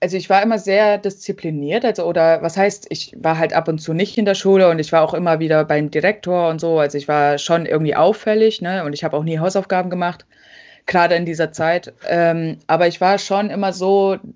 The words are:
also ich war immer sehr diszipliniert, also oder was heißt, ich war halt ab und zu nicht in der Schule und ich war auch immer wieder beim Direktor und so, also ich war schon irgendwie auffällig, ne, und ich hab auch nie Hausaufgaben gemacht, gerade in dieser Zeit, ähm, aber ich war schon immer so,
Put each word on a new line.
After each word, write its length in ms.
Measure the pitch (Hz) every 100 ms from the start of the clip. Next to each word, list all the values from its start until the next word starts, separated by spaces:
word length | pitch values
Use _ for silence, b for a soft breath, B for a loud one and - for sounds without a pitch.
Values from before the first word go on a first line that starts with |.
also 160 | 180 185
ich 120 | 165
war 140 | 196
immer 160 | 214 220
sehr 400 | 196 196 214 202
diszipliniert, 840 | 202 196 - 190 165 156 143 208
also 200 | 247 -
oder 380 | 170 170 165 165
was 140 | 165 185
heißt, 300 | 196 196 -
ich 240 | 156 - -
war 200 | 160 160
halt 160 | 165
ab 140 | 160 160
und 100 | 160
zu 160 | 156
nicht 240 | 160 202 -
in 60 |
der 100 | 208
Schule 340 | 196 190 196 185
und 100 | 165
ich 140 | 151
war 100 | 165
auch 120 | 156
immer 240 | 156 175 160
wieder 260 | 160 156
beim 260 | 151 151 151
Direktor 580 | 156 160 - - 180 170
und 100 | 160
so, 180 | 165 160
also 200 | 147 147
ich 100 | 143
war 300 | 151 143 143
schon 260 | - 170
irgendwie 300 | 165 156 156
auffällig, 680 | - 170 214 - 214 220 220
ne, 240 | 175 190
und 80 | 151
ich 120 | 147
hab 100 | 160
auch 80 | 151
nie 140 | 160 160
Hausaufgaben 500 | 175 196 185 185 180
gemacht, 380 | 180 175 175 - B B B B B -
gerade 280 | 180 175
in 100 | 170
dieser 280 | 175 160 156
Zeit, 420 | 160 160 175 - - -
ähm, 500 | 170 170 165 165 160 -
aber 200 | 165 175
ich 120 | 170
war 180 | 185 202
schon 320 | - 196 208
immer 220 | 202 196
so, 460 | 185 185 196 196 190 -